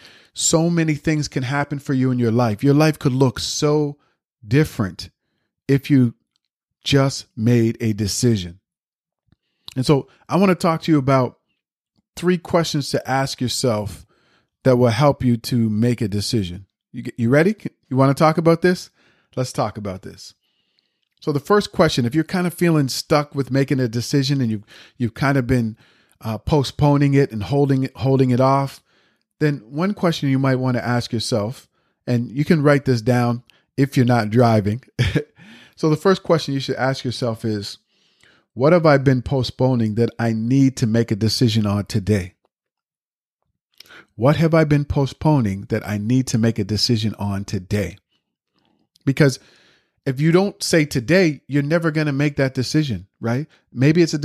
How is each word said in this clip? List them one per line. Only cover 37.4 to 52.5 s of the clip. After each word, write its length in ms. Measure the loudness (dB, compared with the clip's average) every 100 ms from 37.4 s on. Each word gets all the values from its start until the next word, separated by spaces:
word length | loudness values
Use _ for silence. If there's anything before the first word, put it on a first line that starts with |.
| -4
is, 320 | -6 -8 -14 _ _ _ _ _ _ _
"What 200 | 0 4
have 120 | 4 4
I 120 | 4
been 240 | 4 0
postponing 720 | 0 -4 -4 -2 0 0 0 0
that 140 | -2 -2
I 140 | -4
need 420 | -2 0 2 2 2
to 100 | 0
make 240 | 0 0
a 60 | -2
decision 500 | -2 0 0 2 0
on 200 | -2 -2
today?" 480 | -4 0 -2 -2 _ _ _ _ _ _ _ _ _ _ _ _ _ _ -20 -20 -20 _ -2
What 200 | 0 2
have 180 | 2
I 120 | 2 4
been 180 | 2
postponing 840 | 0 -2 -2 -2 2 2 2 -4 -4
that 180 | -6 -4
I 100 | -4
need 300 | 0 0 0
to 100 | 0
make 220 | 0 0
a 60 | -4
decision 500 | -2 0 0 -2 -4
on 280 | -6 -6 -6
today? 520 | -8 -4 -4 -4 -10 _ _ _ _ _ _ _ _ _ _ -2
Because 340 | 2 2 0 _ _ _ _ _ _ -8
if 140 | -2
you 140 | 2
don't 280 | 2 2 -4
say 220 | 0 0
today, 600 | 0 -4 0 2 2 -2 -4
you're 160 | -4
never 280 | 0 -2 -2
gonna 200 | -2 -2
make 240 | -2 -2 -2
that 180 | -2